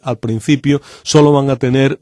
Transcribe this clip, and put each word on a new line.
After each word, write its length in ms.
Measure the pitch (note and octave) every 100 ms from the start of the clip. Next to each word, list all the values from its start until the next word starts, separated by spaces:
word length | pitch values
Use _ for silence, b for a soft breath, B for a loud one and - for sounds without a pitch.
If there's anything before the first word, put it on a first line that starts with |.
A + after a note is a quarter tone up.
al 140 | C3 A#2
principio 600 | A2+ A2+ - C#3+ C#3+ C#3+ B B
solo 300 | - D#3 D3
van 180 | C#3+ C#3
a 60 | B2+
tener 440 | B2+ C3 C3+ D3